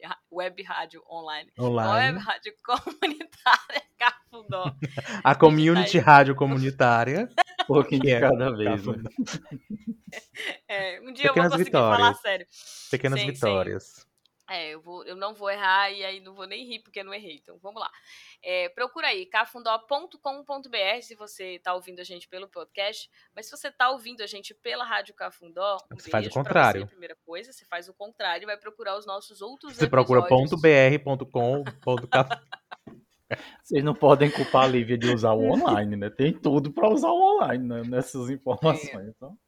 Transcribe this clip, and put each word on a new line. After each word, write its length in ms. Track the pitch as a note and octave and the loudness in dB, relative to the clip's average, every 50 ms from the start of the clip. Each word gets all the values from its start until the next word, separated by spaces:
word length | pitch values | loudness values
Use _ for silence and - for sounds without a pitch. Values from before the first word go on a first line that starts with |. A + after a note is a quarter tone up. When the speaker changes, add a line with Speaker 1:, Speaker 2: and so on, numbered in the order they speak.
| - | -16
Speaker 1:
ra-, 140 | - F#3 - _ _ | -14 -14 -14 _ _
web 300 | E3 F3 F3+ F#3 F3+ F#3 F#3+ | -10 -8 -8 -8 -10 -12 -14
rádio 380 | F3+ F3 E3+ E3 E3 E3 E3 - _ | -10 -10 -10 -10 -10 -14 -20 -20 _
online. 420 | E3+ E3 D#3+ D#3 D3+ D3+ D#3 - _ - | -18 -16 -12 -12 -12 -12 -12 -14 _ -6
Speaker 2:
Online. 300 | B2 B2 A#2+ A#2 A2+ A2 | -4 -2 -2 0 0 0
Speaker 1:
A 40 | A2 | 0
web 240 | A3+ B3+ C4 D#3+ F#3+ | 2 2 0 -2 -4
rádio 340 | G3+ G3 G3 - - G#3+ - _ | -6 -8 -8 -8 -10 -14 -18 _
<laughs> 40 | - | -6
comunitária 1200 | - A#3+ B3 - - D#4+ - - F4 D4 D4+ E4 - _ _ _ B3 A#3 - - - A#3+ G#3+ - _ _ | -4 -4 -4 -4 -10 -8 -4 -4 -4 -4 -8 -14 -20 _ _ _ 2 2 2 0 -4 -10 -10 -10 _ _
Cafundó. 800 | _ A#3 A#3+ - - _ _ - A#3 A3 G#3 G#3 F#3 F#3 D#3 C3 - | _ -2 -2 -2 -2 _ _ -20 -20 -12 -10 -8 -6 -6 -6 -6 -8
Speaker 2:
<laughs> 440 | - C#3 - - - - - G3+ - | -10 -10 -10 -12 -12 -10 -12 0 2
A 100 | C3 C#3 | 2 6
community 500 | - - D#3 D3+ D#3 D#3 D#3+ E3+ F3+ G3 G3+ G3+ | 8 8 8 8 8 6 4 4 4 2 2 2
Speaker 1:
Digitais. 120 | F3 - | 4 8
Speaker 2:
rádio 280 | D#3 D3 C#3+ C#3 C3+ C#3 | 10 10 10 10 8 4
comunitária. 920 | C3+ D3 C#3 C3+ C3 C3 C3+ C3+ - C#3 B2 A#2+ A#2 A#2 B2 C#3 F3 A#3+ B3 - - - - - - F#4 | 0 0 0 0 0 -2 -2 0 2 4 4 6 4 2 0 -2 -4 -6 -4 -2 -2 -2 -2 -2 -6 -2
Speaker 3:
Um 40 | |
pouquinho 340 | - C3+ D3 C3+ - D3+ C#3 | 2 4 4 4 4 0 0
de 60 | C3 C#3 | 2 2
Speaker 2:
Que 40 | B2+ | 4
é 60 | A#2 | 4
Speaker 3:
cada 300 | B2+ C#3 C3+ A#2+ B2+ C3 A#2+ | 4 4 4 2 0 -2 -2
vez, 280 | G#2 G#2+ A#2 A2+ G#2+ F#2+ | -2 -2 -2 -2 -2 -4
né? 80 | B2+ A#2 | -6 -8
Speaker 2:
Cafundó. 160 | A#2 A2 A#2 - - A#3+ - - D#3+ - - - C3+ - _ G#3+ - - - A3 - _ - - G#3 - _ _ - - - C#4 - _ - | -8 -10 -10 -8 -6 -6 -6 -8 -12 -12 -14 -16 -16 -14 _ -14 -12 -12 -12 -14 -12 _ -18 -18 -18 -20 _ _ -12 -12 -12 -12 -12 _ -10
Speaker 1:
É, 320 | G#3+ G3 G3 F#3+ F3 F#3+ | -8 -6 -6 -6 -8 -12
um 120 | A3 B3+ B3+ | -16 -16 -8
dia 140 | A3+ C#4+ | -2 0
eu 80 | C#4 C#4 | 2 4
vou 0 | |
Speaker 2:
Pequenas 180 | E3 E3+ F3 F3 | 4 2 2 2
Speaker 1:
conseguir 180 | E3+ F#3 F3+ | 0 0 0
falar 240 | - D3+ A#2+ A2 - | 2 2 4 4 4
Speaker 2:
vitórias. 240 | A#3 A#3+ A#3+ A#3+ - | 4 4 4 2 2
Speaker 1:
sério. 260 | - A3 G3 F#3 F3 - _ - - - - - - - | -4 -6 -6 -6 -8 -14 _ -20 -20 -20 -20 -20 -8 -6
Speaker 2:
Pequenas 300 | - C3 - C3+ C3+ C3+ | -6 -4 -2 -2 -2 -2
Speaker 1:
Sem, 60 | B2+ C3+ | -4 -4
sem 60 | C#3 | -4
Speaker 2:
vitórias. 760 | - - A2 G2+ F#2+ F#2 F#2+ G2 G2 - - - - _ _ _ _ _ _ _ _ _ - | -2 -2 0 0 0 -2 -2 -6 -8 -10 -14 -20 -20 _ _ _ _ _ _ _ _ _ -12
Speaker 1:
É, 200 | F#3+ F3 E3 D#3 | -12 -10 -10 -12
eu 100 | D#3 D#3+ | -14 -16
vou, 240 | D#3+ E3+ F3 F3+ - | -18 -18 -18 -16 -16
eu 100 | - F#3 | -16 -12
não 200 | F#3 G3 G#3 A3 | -10 -10 -10 -10
vou 160 | G#3 G#3 G3 | -8 -6 -6
errar 400 | G3 G3+ G3+ F#3+ F#3 G3 G3+ G3 | -6 -2 0 2 2 2 2 0
e 120 | G3 G3+ F#3+ | -4 -6 -8
aí 180 | F#3+ F#3+ G3 | -10 -10 -12
não 120 | F#3+ F#3+ F#3+ | -16 -20 -18
vou 120 | G3 F#3 | -18 -16
nem 180 | F#3+ G3 A3+ C4 | -14 -14 -14 -14
rir 120 | B3 B3 A3 | -14 -16 -16
porque 240 | - _ F#3+ G#3 G3 | -18 _ _ -16 -14
não 100 | F#3+ G3 | -14 -14
errei. 240 | G3+ G#3+ F#3 D#3 C#3+ _ | -16 -16 -18 -20 -20 _
Então, 160 | - F3 F3 F3 | -20 -20 -20 -20
vamos 200 | G3 G#3 A3+ G#3 | -20 -14 -12 -14
lá. 80 | - - - _ - - - - - - _ _ | -14 -14 -16 _ -20 -20 -20 -20 -20 -20 _ _
É, 280 | F3+ F3+ F3+ F3+ F3 | -6 -6 -4 -4 -6
procura 380 | - - B3 B3+ - D#4+ D#4 C#4+ | -6 -8 -8 -8 -8 -6 -4 -4
aí, 180 | A#3 F#3+ F#3 | -4 -4 -8
cafundó 500 | F#3 - G#3+ A3+ A#3 - B3 A#3 A3+ A3 A3+ | -4 -2 -2 -2 -2 -6 -8 -4 -4 -4 -4
ponto 380 | A3 _ C#4+ C#4+ E4+ F4+ - D#4 | -4 _ -8 -8 -8 -12 -18 _
com 240 | _ C#4+ C#4 C#4 C#4+ | _ -10 -10 -10 -12
ponto 280 | - C#4+ C#4 C4 C4+ | -12 -12 -12 -12 -8
B 80 | A#3 A3 | -6 -4
R, 240 | F#3+ F#3+ G#3+ A#3+ A#3+ | -2 -2 -2 -4 -8
se 120 | - A3+ | -14 -20
você 440 | G#3 G#3+ G#3 - - G3 F#3 F3+ F3 - | -20 -20 -20 -18 -16 -14 -14 -14 -10 -8
tá 120 | F#3 F3+ | -6 -6
ouvindo 260 | F#3 F#3 F#3 F#3 F3 | -6 -8 -12 -18 -18
a 40 | F3+ | -18
gente 220 | F3+ F#3 F3 F3 - | -16 -18 -18 -20 -18
pelo 200 | - F#3 G3 G3 | -18 -18 -18 -16
podcast. 640 | _ F3+ D#3+ - _ - G3 G#3 A3 G#3+ - - _ _ _ _ _ | _ -16 -16 -14 _ -8 -6 -6 -8 -10 -16 -20 _ _ _ _ _
Mas 100 | G3 A3 | -20 -20
se 80 | - - | -18 -18
você 160 | - - C#4+ | -14 -14 -14
tá 200 | C4+ - B3+ B3 | -4 -2 -2 -2
ouvindo 320 | C4+ C4 A3 A#3 B3 A3+ G#3+ | -2 -4 -8 -16 -14 -14 -14
a 40 | |
gente 280 | G3+ G#3+ G3+ G3+ - G#3+ | -14 -14 -16 -16 -18 -20
pela 300 | _ _ A#3 A#3+ B3 A#3+ | _ _ -10 -8 -8 -6
Rádio 260 | A#3 A3+ G#3 G3+ G3+ G#3 | -6 -6 -6 -6 -10 _
Cafundó, 640 | _ F#3+ F#3 F3+ _ F3 E3+ E3 E3+ F#3+ G#3 G3+ F#3 - _ - | _ -14 -14 -14 _ -20 -18 -12 -8 -6 -6 -6 -6 -8 _ -20
um 40 | - | -20
Speaker 2:
Você 100 | - - | -10 -6
faz 140 | A#2+ A2+ G#2 | -4 -4 -4
o 40 | G#2+ | -4
Speaker 1:
beijo 40 | - | -6
pra 100 | B2+ - | -6 -6
Speaker 2:
contrário. 360 | - - F3 C#3+ A#2 G2+ G2 G2 | 0 2 4 4 4 2 0 -6
Speaker 1:
você, 40 | |
primeira 300 | G2+ - _ F3 E3 E3 - _ | -10 -14 _ -20 -20 -20 -20 _
coisa. 260 | - E3 F3 A3 B3+ C4 | -16 -16 -16 -16 -18 -20
Você 140 | - _ | -20 _
faz 220 | _ - F3 F3 F#3 | _ -12 -12 -12 -14
o 20 | F#3 | -18
contrário 500 | _ G3+ G#3 A#3 - A3 F#3 E3+ F3 G3 | _ -18 -18 -12 -8 -6 -6 -6 -6 -8
e 20 | |
vai 100 | G#3+ G#3 | -10 -10
procurar 400 | G#3 G#3+ G#3+ G#3+ - A3+ G3+ F#3+ | -10 _ -18 -18 -12 -8 -8 -8
os 80 | G#3 G#3 | -8 -8
nossos 380 | G#3 G3 G3+ G#3 - G#3+ G3 G3+ | -10 -12 -12 -12 -16 -18 -18 -16
outros 340 | G3+ - - - D4 B3+ | -16 -16 -18 -18 -18 -4
Speaker 2:
Você 100 | A#3 D#3 | -2 -2
procura 340 | C3+ C3 C3 B2+ B2 B2+ B2 | 2 4 2 4 4 4 4
Speaker 1:
episódios. 300 | A#2+ - C3 B2+ C3+ C#3+ | 4 6 4 4 4 0
Speaker 2:
ponto 120 | F3+ E3 D3+ | -2 2 4
B 80 | E3 | 6
R 280 | D3+ C#3 C3 C3 C#3+ D3 | 8 8 8 6 4 2
ponto 280 | C#3+ C#3+ C#3 C3 C3 | -2 -4 -6 -6 -6
com 360 | - - C3 A#2+ A#2+ C3 C#3+ C#3+ C#3 - - _ | -6 -4 -2 -2 0 -2 -2 -4 -8 -12 -8 _
ponto 260 | - B2+ A#2+ B2 B2+ | -4 -2 -2 -2 0
caf. 220 | - C3 C3+ - | 2 2 2 0
Speaker 3:
<laughs> 1300 | A3+ - - _ - - _ _ - - _ - - - _ _ _ _ _ _ A2+ - - - - _ _ | -4 -8 -10 _ -20 -20 _ _ -20 -20 _ -20 -20 -20 _ _ _ _ _ _ -12 -12 -12 -18 -20 _ _
Vocês 220 | - G3 C#3+ C#3 | -4 -2 -2 0
não 100 | D3+ D3 | 0 0
podem 360 | - - - D3 C3 C#3+ D3 | 4 6 8 8 8 6 2
culpar 340 | D3 - C#3 - - C3 C3 | 0 -2 -2 2 4 4 4
a 20 | |
Lívia 300 | C3 B2+ B2 A#2 A2 B2 | 4 2 0 0 0 -2
de 140 | A#2+ A#2 B2 B2 | -2 0 0 0
usar 200 | A2+ A2 A2+ A2 | 2 2 2 2
o 180 | A2 - - - | 2 2 2 2
online, 420 | - F4 F4 - G#2 G#2+ G#2 G#2 | 2 2 2 2 2 0 -2 -4
né? 120 | G2+ G2+ G#2+ | -4 -6 -8
Tem 240 | - - C3 D3+ E3 | -4 -2 0 0 0
tudo 400 | - - D#3 C#3 D3 C#3 D3 - | 0 0 0 0 2 0 -2 -2
pra 160 | - E4 A3 | 0 2 2
usar 220 | A3 D4+ C#4+ E4 | 2 2 2 0
o 260 | E4+ F4 F#4+ F#4+ G#4 | 2 4 4 4 4
online, 260 | G#4 G#3 E3+ - B2+ B3 | 2 0 0 -2 -4 -4
né? 200 | A#3+ A#2+ A#2 A#2 | -6 -6 -6 -6
Nessas 480 | A#2+ B2 B2+ B2+ - - C3+ B2 A#2+ | -4 -4 -4 -4 -4 -8 -8 -8 -8
informações, 760 | C3+ C3+ - B2+ B2 - - D3+ - - - C#3+ C3+ G#2 F#2+ | -8 -6 -6 -6 -4 0 0 0 0 0 -4 -10 -12 -14 -14
Speaker 1:
É. 40 | G#2+ | -16
Speaker 3:
então. 260 | - _ - C#3 G3 - _ | -16 _ -20 -20 -20 -20 _